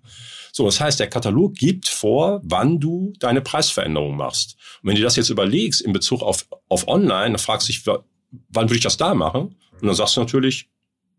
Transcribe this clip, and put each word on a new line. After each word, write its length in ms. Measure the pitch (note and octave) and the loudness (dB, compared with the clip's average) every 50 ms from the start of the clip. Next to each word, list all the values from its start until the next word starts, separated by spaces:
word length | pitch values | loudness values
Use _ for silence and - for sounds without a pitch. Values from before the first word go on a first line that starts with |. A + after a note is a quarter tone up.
| _ - - - - - - - - - | _ -20 -20 -20 -20 -20 -20 -20 -18 -8
So, 140 | - - A#2 | -2 0 2
das 140 | G2+ - - | 2 2 2
heißt, 180 | D3 D3+ C#3 - | 0 0 0 0
der 80 | G#2 | -2
Katalog 460 | - - A#2+ A#2+ G#2 G2+ D3 G3 G3 - | -2 -2 -2 0 2 2 2 2 2 0
gibt 340 | - B2+ F3 F#3 F#3 - | 2 2 2 2 0 -2
vor, 540 | - - - - G#2 A2+ C#3+ E3 F#3+ G3+ G3 C#3 | -6 -4 -2 0 2 2 2 2 2 0 -2 -2
wann 360 | D#2+ - F#2 A#2 D3 E3+ D#3 | -2 0 2 4 4 2 2
du 340 | C#3+ D#3+ E3+ F3+ F#3+ G#3 G3+ - | 0 0 -2 -2 -4 -6 -6 -2
deine 220 | B2+ B2 A#2+ C3+ | 0 0 0 0
Preisveränderung 760 | C3 - - D3+ D3+ - - G2 F2 D#2+ D#2 D2+ D2 C#2+ C#2+ | 0 0 -2 0 0 0 0 -2 -2 -2 0 -2 -2 -2 -4
machst. 380 | C#2+ C2+ B1+ - - - - - _ - - - - | -4 -4 -4 -4 -4 -6 -6 -8 _ -20 -20 -16 -8
Und 80 | - F#2+ | -2 0
wenn 60 | G#2 | 2
du 80 | G#2 A2 | 2 2
das 120 | A#2+ - | 2 2
jetzt 120 | - A2 - | 2 0 0
überlegst 520 | - G#2 F#2+ G2 B2 F#3+ A3 - - - | 0 0 0 2 2 0 0 0 -2 -2
in 120 | - G#2+ F#2+ | -2 0 -2
Bezug 300 | F#2+ - - C3 B2 - | 0 0 0 -2 -2 0
auf, 240 | G2+ F#2 - - - - - _ | -2 -2 -2 -4 -10 -16 -12 _
auf 200 | - - - - | -2 -2 0 0
online, 420 | - C3 F#3+ G3+ C3+ F#2+ F#2+ G#2 A#2 G#2+ | 2 2 4 4 4 2 2 2 0 0
dann 40 | |
fragst 300 | G#2 - - A2 G#2 - | -2 -2 -2 -2 -2 -2
du 40 | - | -2
dich, 140 | - - - | -4 -4 -2
wa-, 180 | G#2+ G2 - - _ _ _ _ _ - - _ _ | -2 -2 -2 -4 _ _ _ _ _ -20 -20 _ _
wann 160 | - A#2 A2+ | -2 0 2
würde 120 | A2+ A#2+ | 2 2
ich 60 | A#2+ - | 2 0
das 140 | - - | 0 0
da 160 | - D#3+ F#3 E3+ | 0 0 0 2
machen? 420 | G2 D#2 - - C3 F3+ - - _ _ _ _ - | 0 0 0 -2 -2 -4 -6 -10 _ _ _ _ -4
Und 60 | A2+ | 0
dann 80 | G2+ F#2 | 0 0
sagst 220 | G2 G#2 - - | 2 0 0 0
du 40 | C3 | 0
natürlich, 460 | A#2 A#2+ - C3+ C3 C3 B2+ - - _ _ _ _ _ _ _ _ _ _ | 0 0 0 2 2 2 0 -2 -8 _ _ _ _ _ _ _ _ _ _